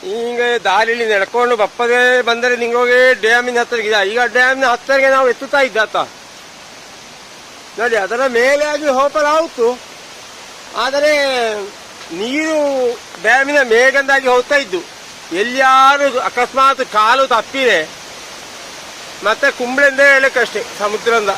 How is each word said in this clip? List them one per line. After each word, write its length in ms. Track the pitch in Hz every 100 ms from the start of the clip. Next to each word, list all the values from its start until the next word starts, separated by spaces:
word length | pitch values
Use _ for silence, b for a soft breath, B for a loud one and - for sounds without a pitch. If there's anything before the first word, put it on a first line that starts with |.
ಹಿಂಗೆ 440 | 185 214 233 240 240 240
ದಾರಿಲಿ 400 | 202 190 226 233 226
ನಡ್ಕೊಂಡು 420 | 208 190 233 240 240
ಬಪ್ಪದೆ 380 | 202 - 240 240 247 247 240
ಬಂದರೆ 260 | 233 247 247
ನಿಂಗೆ 140 | 233 240
ಹೋಗಿ 180 | 247 247 254 247
ಡ್ಯಾಮಿನ 360 | 208 240 247 240
ಹತ್ತಿರ 180 | 240 240 208
ಇದೆ. 120 | 214 190
ಈಗ 80 | 226 240 226
ಡ್ಯಾಮಿನ 300 | 254 262 262
ಹತ್ತಿರಗೆ 360 | 240 - 269 269
ನಾವು 120 | 269 262
ಎತ್ತುತ್ತಾ 280 | 233 277 285 262
ಇದ್ದ 100 | 202
ಆತ. 120 | 208 180 131 - - - - - - - - - - - - - - - - -
ನೋಡಿ, 180 | 233 226
ಅದರ 180 | 190 233 269 233
ಮೇಲೆ 240 | 254 285 302
ಆಗಿ 160 | 294 302 254
ಓಪನ್ 260 | 277 302 294
ಆಯ್ತು, 340 | 311 320 - 233 247 - - - - - - - - - -
ಆದರೆ 280 | 240 277 294 294 277 254 226 208 196 - - - - 165
ನೀರು 380 | 220 277 311 311 294 269 247 240 - 175
ಡ್ಯಾಮಿನ 340 | 190 254 269 294 254
ಮೇಗಂದಾಗಿ 560 | 220 262 269 269 277 262
ಹೋಗ್ತಾ 220 | 247 247 285
ಇದ್ದು. 160 | 247 180 - - - - - 170
ಎಲ್ಲಿಯಾರು 680 | 226 254 262 262 269 285 285 247 190
ಅಕಸ್ಮಾತ್ 560 | 240 247 254 269 269 254 214
ಕಾಲು 280 | 214 254 269
ತಪ್ಪಿದೆ, 460 | 233 - 269 254 190 156 - - - - - - - - - - - - - 196
ಮತ್ತೆ 220 | 220 277 -
ಕುಂಬ್ಳೆಂದೇ 480 | 247 262 285 269 285
ಹೇಳಕ್ಕಷ್ಟೇ 480 | 277 269 247 226 208 - -
ಸಮುದ್ರದಿಂದ. 540 | 208 208 233 226 208